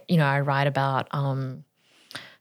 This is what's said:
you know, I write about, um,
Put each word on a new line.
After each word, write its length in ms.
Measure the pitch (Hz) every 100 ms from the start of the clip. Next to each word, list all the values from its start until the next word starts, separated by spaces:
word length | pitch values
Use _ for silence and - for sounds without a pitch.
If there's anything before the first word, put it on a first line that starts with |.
| -
you 80 | 175
know, 80 |
I 160 | 143 139
write 260 | 143 139 143
about, 400 | 139 135 131 -
um, 540 | 147 139 135 131 131 - _ _ _ _ - - -